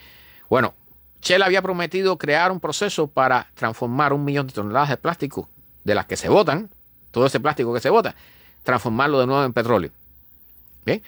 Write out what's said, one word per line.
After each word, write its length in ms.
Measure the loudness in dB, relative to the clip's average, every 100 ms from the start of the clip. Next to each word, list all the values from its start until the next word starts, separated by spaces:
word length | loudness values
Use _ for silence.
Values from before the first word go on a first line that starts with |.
| -14 -20 -20 -18 -2
Bueno, 240 | 0 0 -4 -20 -20 -20 -10
Shell 220 | 0 2
había 180 | 4 2
prometido 560 | 0 -4 -4 -2 -2 -2
crear 340 | 0 2 2
un 100 | 0
proceso 460 | -6 -4 -4 -2 -2
para 420 | 2 2 2 -2
transformar 600 | -6 -6 -4 -4 0 0
un 100 | 0
millón 240 | 0 -2 -4
de 60 |
toneladas 360 | -6 -4 0 0
de 80 | -2
plástico, 520 | -4 -6 -6 -8 -12 -14 -20 -8
de 120 | -2 -2
las 100 | -2
que 100 | -4
se 140 | 2
botan, 400 | 4 4 0 -4 -14 -20 -20 -8
todo 140 | 0 2
ese 160 | 2
plástico 320 | -2 -2 -2
que 80 | -2
se 80 | 2
bota, 260 | 2 2 -4 -16 -20 -20 -10
transformarlo 560 | -2 0 0 0 2 2
de 80 | 2
nuevo 160 | 2
en 80 | 0
petróleo. 400 | 0 2 2 0 -8 -20 -20 -20 -20 -20 -20 -20 -10
¿Ok? 180 | -6 -6